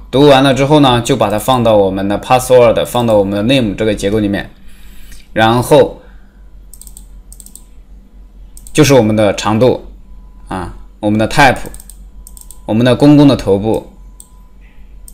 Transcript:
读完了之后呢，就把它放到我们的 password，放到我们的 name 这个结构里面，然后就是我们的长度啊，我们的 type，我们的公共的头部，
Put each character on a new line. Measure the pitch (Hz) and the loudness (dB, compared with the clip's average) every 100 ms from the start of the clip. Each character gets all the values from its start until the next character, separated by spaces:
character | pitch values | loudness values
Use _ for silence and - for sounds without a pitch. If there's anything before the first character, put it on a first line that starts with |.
| - | -6
读 | 127 147 | 2 4
完 | 131 | 4
了 | 139 | 2
之 | 127 139 | 0 0
后 | 151 | 2
呢， | 135 120 | 2 0
就 | 117 123 | -2 -2
把 | 104 | -2
它 | 104 | -4
放 | - 127 | -2 -2
到 | 117 107 | 2 2
我 | 95 | 2
们 | 98 98 | -2 -6
的 | 101 | -6
password， | - 127 - 127 120 85 76 | -2 -2 2 4 4 2 -2
放 | 120 117 | -4 0
到 | 107 | 0
我 | |
们 | 98 | 0
的 | 101 110 139 | -2 -2 0
name | 110 90 | -2 -4
这 | 110 | -4
个 | 101 | -4
结 | 98 | -4
构 | 107 | -2
里 | 101 | -2
面， | 95 - - - - - - - - - | -4 -8 -16 -20 -20 -20 -20 -20 -20 -12
然 | - 110 120 | -2 0 0
后 | 120 147 101 - - - - - - - - - - - - - - - - - - - - - - - - - - - - | 2 2 2 -2 -20 -20 -20 -20 -20 -20 -20 -20 -20 -20 -20 -20 -20 -20 -20 -20 -20 -20 -20 -20 -20 -20 -20 -20 -20 -20 -6
就 | - | 0
是 | 139 | 2
我 | 135 | 4
们 | 110 110 | 2 0
的 | 104 - | 0 -2
长 | 101 110 | -4 0
度 | 123 - - - - - - - - | 0 -2 -8 -20 -20 -20 -20 -20 -14
啊， | 92 87 - - - | -12 -12 -16 -20 -10
我 | 107 | -4
们 | 107 | -2
的 | 107 | -2
type， | - 135 117 - - - - - - - - - - - | 2 2 0 -8 -16 -20 -20 -20 -20 -20 -20 -20 -18 -6
我 | |
们 | 110 123 | -2 0
的 | |
公 | 120 147 147 | 2 4 6
共 | 143 | 4
的 | 117 | 2
头 | 101 98 | 0 -2
部， | 107 92 - - - - - - - - - - - - - | -2 -6 -8 -20 -20 -20 -20 -20 -20 -20 -20 -20 -20 -20 -20